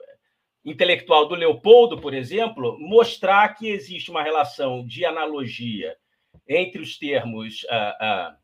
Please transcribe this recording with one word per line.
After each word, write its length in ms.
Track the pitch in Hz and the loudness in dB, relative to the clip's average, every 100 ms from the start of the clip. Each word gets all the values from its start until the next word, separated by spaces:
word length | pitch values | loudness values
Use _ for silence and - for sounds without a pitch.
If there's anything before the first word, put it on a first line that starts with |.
| - _ _ _ _ _ 151 | -20 _ _ _ _ _ -10
intelectual 600 | 151 180 170 - 156 151 | 0 2 2 4 4 4
do 80 | |
Leopoldo, 640 | 170 165 135 208 240 233 - | 0 0 2 8 10 8 2
por 160 | 147 | -6
exemplo, 640 | 135 123 202 226 143 120 113 | -6 -6 -4 -4 -4 -6 -6
mostrar 800 | 151 226 226 - 185 202 208 208 | 2 4 4 2 2 4 2 -2
que 140 | 220 | -8
existe 420 | 202 - 175 - | -8 -10 -16 -10
uma 100 | 160 | -6
relação 640 | 156 156 139 - 135 127 123 | -2 -2 -2 -4 -6 -6 -10
de 200 | 123 170 | -6 -4
analogia 880 | 160 156 147 117 - 120 104 80 - _ _ _ _ - | -4 -6 -6 -10 -10 -10 -8 -10 -14 _ _ _ _ -4
entre 360 | 165 185 160 | -2 -2 -8
os 160 | - - | -16 -10
termos, 680 | 143 131 117 110 110 107 - | -4 -4 -4 -10 -12 -12 -6
ah, 280 | 117 104 - | -4 -4 -4
ah, 360 | 107 110 82 - | -4 -4 -6 -14